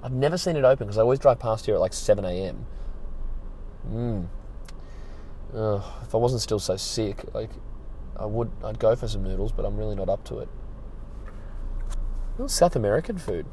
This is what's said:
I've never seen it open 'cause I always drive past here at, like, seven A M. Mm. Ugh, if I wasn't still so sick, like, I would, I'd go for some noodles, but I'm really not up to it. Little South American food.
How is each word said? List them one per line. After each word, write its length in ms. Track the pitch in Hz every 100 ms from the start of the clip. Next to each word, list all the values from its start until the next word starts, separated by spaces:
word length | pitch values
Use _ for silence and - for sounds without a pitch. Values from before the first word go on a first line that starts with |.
I've 100 | 123
never 260 | 127 143 175
seen 180 | - 160
it 80 | 131
open 220 | 135 104
'cause 100 | 101
I 40 |
always 180 | 113 135
drive 200 | 139 120
past 260 | 117 110 -
here 100 | 101
at, 60 |
like, 120 | 92
seven 320 | - - 101 95
A 60 |
M. 340 | 90 95 - - - - - - - - - - - - - -
Mm. 380 | 107 120 107 87 - - - - - - - - - - - - 113
Ugh, 280 | 110 101 95 -
if 120 | -
I 40 | 113
wasn't 240 | 120 127
still 180 | - 107
so 160 | - 92
sick, 500 | - - 107 101 -
like, 180 | 113 113 - - - - - - -
I 80 | 107
would, 260 | 110 117 -
I'd 160 | - 110
go 160 | 113 117
for 120 | 117
some 160 | 107
noodles, 280 | 98 98 104
but 140 | - 101
I'm 120 | 104
really 180 | 107 101
not 140 | 95
up 140 | 101 -
to 140 | -
it. 100 | - - - - - - - - - - - - - - - - - - -
Little 160 | - 285
South 260 | - 175 135
American 440 | 104 113 160 196
food. 260 | - 87 -